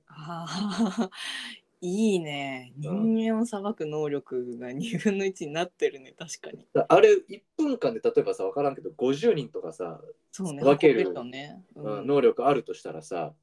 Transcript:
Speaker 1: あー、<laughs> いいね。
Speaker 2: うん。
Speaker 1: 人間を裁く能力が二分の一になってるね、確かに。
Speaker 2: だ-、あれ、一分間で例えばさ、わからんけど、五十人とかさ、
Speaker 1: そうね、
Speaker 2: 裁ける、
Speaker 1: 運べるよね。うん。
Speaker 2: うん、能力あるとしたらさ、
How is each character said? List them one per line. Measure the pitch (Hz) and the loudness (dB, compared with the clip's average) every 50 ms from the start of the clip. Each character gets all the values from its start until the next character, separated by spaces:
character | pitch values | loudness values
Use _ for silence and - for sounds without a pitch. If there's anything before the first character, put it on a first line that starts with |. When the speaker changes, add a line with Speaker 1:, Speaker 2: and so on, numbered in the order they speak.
| _ | _
Speaker 1:
あ | - 156 156 156 156 170 165 170 165 160 185 208 208 180 185 226 196 190 - | -20 -18 -16 -12 -10 -10 -10 -8 -8 -6 -4 -4 -2 0 0 0 0 0 -2
ー、 | 185 190 - | -4 -4 -6
<laughs> | - - - - - - - - - _ _ _ - - | -10 -10 -10 -10 -10 -10 -12 -14 -18 _ _ _ -8 -6
い | 175 180 208 220 220 196 | -2 0 2 2 4 4
い | 180 | 2
ね。 | 165 151 143 143 139 139 135 127 127 127 123 139 147 | 0 -2 -4 -4 -4 -4 -6 -8 -10 -12 -12 -10 -6
Speaker 2:
う | 151 180 | -4 -2
ん。 | 202 220 226 220 | 0 2 2 2
Speaker 1:
人 | 226 220 226 226 | 2 2 2 0
間 | 220 | 0
を | 233 | 0
裁 | 233 - 202 196 208 220 | -2 -4 -4 -4 -4 -4
く | - 160 | -4 -6
能 | 151 151 151 151 147 | -4 -4 -2 -2 -2
力 | 143 139 - - 135 127 123 123 120 120 | -2 -4 -4 -4 -6 -6 -6 -6 -8 -10
が | 123 123 | -10 -8
二 | 127 143 - 233 226 | -6 -6 -6 -4 -4
分 | 165 - 220 196 | -2 0 0 0
の | 196 196 | 0 -2
一 | 196 190 - 170 | -2 -4 -6 -8
に | 147 143 | -6 -4
な | 160 180 | -4 -4
っ | 180 | -6
て | _ - 156 135 | _ -2 -2 -2
る | 139 135 | -2 -4
ね、 | 131 131 | -18 -20
確 | - - 170 160 - - | -18 -16 -16 -14 -14 -14
か | - - | -14 -14
に。 | - - - _ - | -16 -16 -8 _ 0
Speaker 2:
だ-、 | - - - | 0 4 6
あ | 165 - | 6 8
れ、 | 196 220 - - - | 10 8 8 6 2
一 | - - - _ _ _ | -4 -14 -20 _ _ _
分 | - 311 294 262 233 | -2 0 0 0 0
間 | - - 233 | 0 -2 -2
で | 220 | 0
例 | - 233 - | 0 2 4
え | 226 | 2
ば | - 196 190 | 2 2 0
さ、 | - 196 | -2 -4
わ | - - | -4 -2
か | 139 | 0
ら | 143 139 | 0 -2
ん | 135 | -2
け | - | -4
ど、 | - 92 - | -10 -12 -6
五 | - 120 127 139 | -2 0 0 2
十 | 147 202 240 196 | 2 2 2 2
人 | 156 127 - | 2 0 -6
と | - - | -8 -10
か | - 82 80 | -10 -8 -8
さ、 | - 92 85 80 - - - - _ _ _ | -8 -8 -8 -10 -12 -16 -20 -20 _ _ _
Speaker 1:
そ | - - 190 | -10 -8 -6
う | 170 143 | -6 -4
ね、 | 139 | 2
Speaker 2:
裁 | 123 135 147 | 6 6 6
け | - - 151 | 8 6 6
る、 | 127 113 | 6 4
Speaker 1:
運 | 196 | 2
べ | 185 | -2
る | 175 | -4
よ | 143 120 | -6 -10
ね。 | 123 123 135 143 147 - 190 - _ - | -10 -10 -12 -12 -12 -16 -20 -20 _ -14
う | - 151 107 | -10 -8 -8
ん。 | 107 104 | -6 -4
Speaker 2:
う | 104 | -2
ん、 | |
能 | 127 143 143 | 0 2 4
力 | 123 117 110 - 123 | 6 4 4 4 4
あ | 139 143 | 2 2
る | 127 - | 2 0
と | - 90 | -6 -10
し | - - | -10 -10
た | 98 | -12
ら | - - | -12 -12
さ、 | 156 - - - 156 156 156 _ | -10 -8 -6 -6 -6 -6 -10 _